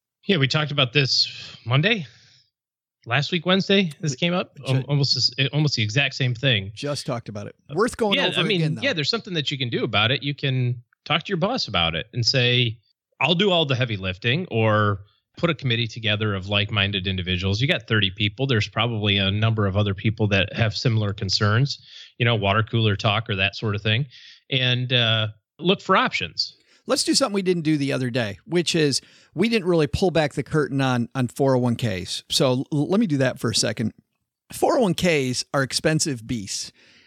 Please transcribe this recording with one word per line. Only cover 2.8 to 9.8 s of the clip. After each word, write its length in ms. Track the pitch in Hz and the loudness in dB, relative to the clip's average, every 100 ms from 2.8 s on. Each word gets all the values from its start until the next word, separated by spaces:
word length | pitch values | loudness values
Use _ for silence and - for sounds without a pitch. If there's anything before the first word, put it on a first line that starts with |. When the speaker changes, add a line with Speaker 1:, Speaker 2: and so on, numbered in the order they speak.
| _ _ | _ _
Speaker 1:
last 280 | - 127 143 | -2 -2 0
week, 120 | 180 | -2
Wednesday, 460 | 175 190 185 196 175 - | 2 2 4 2 2 -4
this 120 | 156 | -6
Speaker 2:
We 40 | 123 | -2
Speaker 1:
came 160 | 175 | -2
up. 240 | 180 220 143 | -2 -4 -10
Speaker 2:
ju- 200 | 131 127 | -2 -2
Speaker 1:
Al-, 60 | |
almost 300 | 131 143 139 131 - - | 0 0 2 0 0 -2
the 60 | |
s-, 40 | 135 | -2
almost 240 | 147 147 - | 2 0 0
the 60 | |
exact 320 | 104 127 135 | 0 0 -2
same 200 | - 131 | 0 -2
thing. 380 | 117 139 104 98 | 0 2 2 -2
Speaker 2:
Just 300 | 101 143 143 - | -8 -6 -6 -6
talked 220 | 120 - | -6 -8
about 180 | 104 107 | -12 -12
it. 80 | - - | -16 -8
Worth 220 | 151 240 - | 0 0 0
going 160 | 214 | 0
Speaker 1:
Yeah, 140 | 262 208 | 2 0
Speaker 2:
over 120 | - | 0
Speaker 1:
I 20 | |
mean, 160 | 185 175 | 0 2
Speaker 2:
again, 120 | 156 113 | 0 0
though. 60 | |
Speaker 1:
yeah, 100 | 269 | -2
there's 160 | 175 139 | -2 -2
something 240 | 226 208 | -2 -4
that 160 | 170 135 | -4 -4
you 80 | 139 | -4
can 100 | 123 | -4
do 160 | 180 | -2